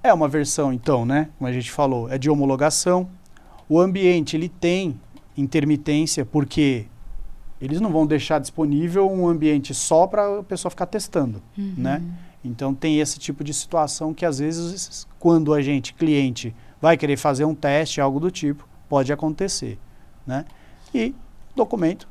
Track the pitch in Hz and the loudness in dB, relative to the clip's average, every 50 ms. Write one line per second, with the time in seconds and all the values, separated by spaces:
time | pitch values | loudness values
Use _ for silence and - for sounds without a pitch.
0 | - 254 202 165 156 139 139 156 147 139 - - 147 139 127 120 - - 143 123 | 6 6 6 6 4 2 2 0 -2 -2 -2 0 0 0 -2 -2 0 0 0 2
1 | 117 120 135 147 156 156 - - 135 127 123 127 120 - - - 147 135 131 120 | 2 2 0 0 0 -2 -6 -8 -6 -4 -4 -4 -6 -6 -2 0 0 0 0 -2
2 | 113 113 131 135 127 151 151 147 139 135 135 131 147 151 - - - 180 180 185 | -4 -4 -6 -2 2 2 2 2 2 0 2 2 2 0 0 0 0 2 0 0
3 | 180 180 - - - - - - - - - - - - 151 165 180 190 185 196 | 0 -4 -12 -20 -20 -20 -20 -20 -20 -20 -20 -20 -4 2 4 4 4 4 2 4
4 | 190 180 180 170 147 135 - 156 165 175 - - - 170 180 185 196 165 127 110 | 4 4 4 4 2 0 -2 -4 -4 -4 -6 -2 0 0 0 0 -2 -4 -6 -8
5 | - - - - - - - - 139 135 - 160 143 147 151 147 147 160 147 151 | -14 -20 -20 -20 -20 -12 -4 -4 -4 0 0 0 2 2 0 0 0 0 0 0
6 | 160 160 - 151 131 - - 151 143 139 - 160 151 139 131 117 107 - - - | 0 0 -2 -4 -4 0 0 -2 0 0 0 2 2 2 2 0 -4 -10 -16 -18
7 | - - - - - - - - - - - - 131 131 151 175 220 208 156 160 | -14 -10 -8 -8 -8 -8 -10 -12 -12 -12 -10 -10 -6 -4 -2 -2 0 2 2 2
8 | 156 151 156 143 147 - 156 147 139 - - - 156 147 143 147 165 175 170 196 | 4 4 2 0 2 0 -2 -2 -2 -4 -4 -2 0 2 2 0 0 0 2 2
9 | 196 190 190 185 180 170 170 160 151 151 151 143 139 - 135 - - - 165 160 | 2 2 2 2 2 2 2 4 2 2 2 2 0 -4 -6 -6 0 4 4 4
10 | 180 190 208 208 202 202 202 208 190 - 190 175 - 180 - - 185 - - 214 | 4 4 2 0 0 0 -2 -4 -6 -8 -8 -6 -6 -6 -4 -4 -6 -4 -4 -6
11 | - - - 175 139 120 107 98 - - - 202 202 196 185 143 123 131 139 156 | -6 -2 -2 -2 0 0 -4 -8 -12 -14 -10 -8 -8 -6 -4 -4 -2 -2 -2 -4
12 | 175 170 175 175 175 - - - - 123 120 117 139 135 135 135 - 160 151 151 | -4 -8 -10 -14 -16 -20 -20 -12 -10 -10 -8 -4 -4 -4 -4 -2 0 2 2 2
13 | 151 143 - - - - 143 - 151 147 147 - - - 180 165 151 143 - - | 2 0 -4 -8 -8 -10 -8 -8 -6 -6 -6 -8 -6 -2 0 0 0 0 -2 -6
14 | 165 156 156 - 180 170 143 131 147 156 165 165 170 170 190 185 - - - - | -6 -6 -4 -2 -2 -2 0 0 -2 -2 -2 -4 -6 -6 -6 -8 -10 -12 -12 -16
15 | - - - - - 170 170 160 156 147 151 147 139 139 143 139 123 - - - | -18 -18 -20 2 4 6 6 6 4 4 2 2 2 2 0 0 -2 -6 -4 -2
16 | 170 160 151 143 135 131 120 - - 117 113 - - - - - - 160 170 - | 0 2 4 2 2 0 -2 -6 -8 -10 -12 -12 -20 -20 -12 2 4 4 6 6
17 | 160 143 143 127 - 151 139 127 151 156 156 143 - 143 139 151 160 - - - | 4 0 0 2 2 0 2 2 0 0 0 0 0 2 2 2 0 0 0 0
18 | 139 135 135 143 165 185 180 - - 143 143 143 - - - - - - 143 139 | 0 2 2 0 -2 -2 -4 -2 -4 -4 -4 -4 -10 -20 -20 -20 -8 0 0 2
19 | 135 127 147 143 - 156 156 - 196 196 - - - 113 101 - - - - - | 2 2 -2 -2 -2 -4 -2 -2 -4 -4 -4 -6 -6 -8 -10 -12 -14 -20 -20 -20
20 | - - - - - 123 127 139 165 - - - - - - - - - - 247 | -20 -20 -20 -16 -8 -6 -6 -6 -6 -8 -16 -20 -20 -20 -20 -20 -20 -6 -4 -4
21 | 226 254 277 - - - - - - - - - 220 208 - 214 170 160 190 - | -2 -4 -6 -10 -18 -20 -20 -20 -20 -10 -2 -2 -2 0 0 0 0 0 -2 -4
22 | - - | -12 -20